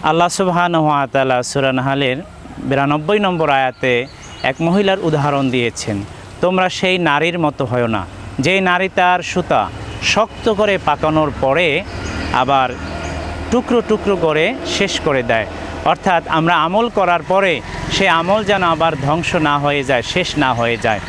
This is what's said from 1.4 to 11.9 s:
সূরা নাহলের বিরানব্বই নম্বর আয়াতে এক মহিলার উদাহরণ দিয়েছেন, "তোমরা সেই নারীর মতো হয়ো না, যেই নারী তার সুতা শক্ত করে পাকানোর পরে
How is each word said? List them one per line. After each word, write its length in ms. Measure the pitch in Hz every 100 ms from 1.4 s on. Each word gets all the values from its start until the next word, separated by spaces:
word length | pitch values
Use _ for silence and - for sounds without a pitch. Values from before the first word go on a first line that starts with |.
সূরা 280 | 120 139 135
নাহলের 460 | 131 131 139 135 131 - - - -
বিরানব্বই 600 | 131 139 139 151 151 208
নম্বর 300 | 196 175 156
আয়াতে 560 | 135 131 123 131 120 135 - - -
এক 120 | 127 135
মহিলার 360 | 165 185 196 190
উদাহরণ 480 | 175 156 147 143 135
দিয়েছেন, 480 | 123 117 - - 101 101 - - -
"তোমরা 280 | 175 185 185
সেই 280 | - 185 185
নারীর 420 | 170 143 165 175
মতো 260 | 156 147 131
হয়ো 220 | 123 117
না, 180 | 107 87 - - -
যেই 220 | 139 190
নারী 280 | 185 180 190 185
তার 240 | 180 180
সুতা 480 | 165 190 170 139 98 - - -
শক্ত 500 | - - 220 - -
করে 240 | 202 214 190 -
পাকানোর 460 | 143 156 156 151 -
পরে 420 | 135 143 175 147 202